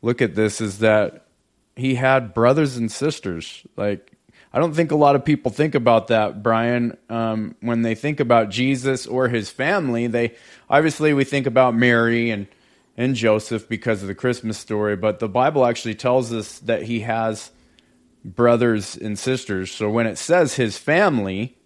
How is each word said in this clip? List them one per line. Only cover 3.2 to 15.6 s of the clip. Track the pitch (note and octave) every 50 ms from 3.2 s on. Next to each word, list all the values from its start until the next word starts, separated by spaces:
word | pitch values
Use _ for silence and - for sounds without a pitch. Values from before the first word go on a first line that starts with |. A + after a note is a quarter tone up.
| - G2 F2 E2 D#2+ - - - _ - _
Like, | - G2 G#2 G2+ F#2+ _ _ _ _ _ _ _ _ _ _ -
I | B2
don't | D#3 E3+ D3
think | D#3+ E3+ D3
a | C#3+
lot | D3+ D3 C#3+ C#3+
of | C#3 -
people | D#3 D3+ - - B2+
think | G#2 - D3+ D#3+ C#3
about | C#3+ A#2 A#2+ A#2 A2+ - -
that, | A#2 A2 G#2+ G2+ - G2+
Brian, | G2+ A#2 A2+ A2+ A#2 A#2 A#2+ A#2+ A#2+ A#2 - _ _ _
um, | A2 A#2 A2+ A2+ A2 A2 G#2+ - - _
when | - A#2 A#2+ A#2
they | A#2 A2+ A2+
think | - - D3 D3+ C#3+
about | C#3+ A#2+ A#2+ A#2 A2 G#2
Jesus | F#2+ A#2 B2+ C3+ C#3 B2+ B2 C3+ C3+ B2 -
or | - A2+ C3 C3 A#2+
his | B2 A2+ G2+ -
family. | - - C3 D3 G3 G3+ E3 C3 A#2+ A#2 A#2+ A#2+
They, | A2+ A#2+ A#2 A#2 - - - - - - _ _
obviously, | - D3 D#3 D#3+ C#3+ - D3+ D#3 D3
we | C#3 C3+
think | - C#3+ C#3 C3
about | C3+ A2+ C3 C3 B2+ A#2
Mary | A2+ B2 B2 A#2+ A#2 A#2 A#2 A#2 A#2 A#2 A#2
and, | A2 G2+ G2+ - _ _ _ _ _ _ _ _ _ -
and | A#2+ C3 C3+
Joseph | A2+ A2+ A2+ G#2+ G#2+ - - A#2+ A2 - _
because | A2+ G#2+ - A#2+ A2+ G2
of | F#2+ G2
the | G2
Christmas | - - B2+ A#2+ B2 - A2 G#2+ -
story, | - - A2 G#2 G#2 G#2 G#2
but | F#2+ G2 G#2+ G#2 F2
the | A#2+ G#2+
Bible | F#2+ A#2+ C3 D3 D#3 C#3+